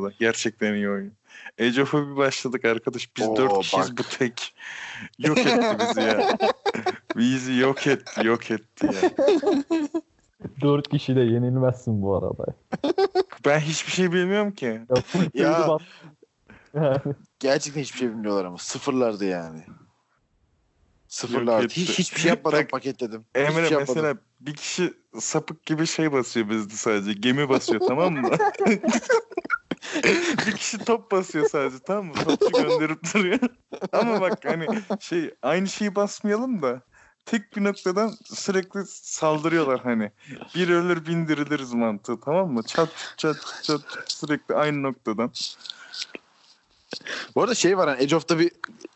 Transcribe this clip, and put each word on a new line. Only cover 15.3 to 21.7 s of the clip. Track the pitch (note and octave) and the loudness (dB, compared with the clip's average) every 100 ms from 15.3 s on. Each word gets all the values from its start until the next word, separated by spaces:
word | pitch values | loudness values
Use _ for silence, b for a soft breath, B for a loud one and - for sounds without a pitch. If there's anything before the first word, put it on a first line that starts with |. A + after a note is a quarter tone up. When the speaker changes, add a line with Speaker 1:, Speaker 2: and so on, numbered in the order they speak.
Speaker 2:
Ya. | B2+ D3+ E3 | 2 2 4
Speaker 3:
köylü | D#3+ | 4
bas-, | D#3 F3 B E3 - _ _ - - _ | 2 -2 B -20 -20 _ _ -20 -20 _
yani. | D3 D3+ C3+ C#3+ C#3 - _ | 0 2 2 -2 -6 -10 _
Speaker 2:
Gerçekten | C3+ C#3+ D3 C#3 | 0 0 0 -6
hiçbir | C3 - | -8 -4
şey | B2 | -4
bilmiyorlar | A2 G#2+ G2+ | -2 -2 -2
ama. | F2+ F2 | -2 -8
Sıfırlardı | - - - C3 A#2+ G#2 | -10 -6 -2 2 2 0
yani. | G2 F2+ E2 D#2+ D#2+ - - _ _ _ _ _ _ _ _ _ _ _ _ | -2 -2 -6 -14 -18 -20 -20 _ _ _ _ _ _ _ _ _ _ _ _
Sıfırlardı. | - A#2+ A#2+ A#2+ A2+ | -10 -4 0 4 4
Speaker 1:
Yok | A2+ | 2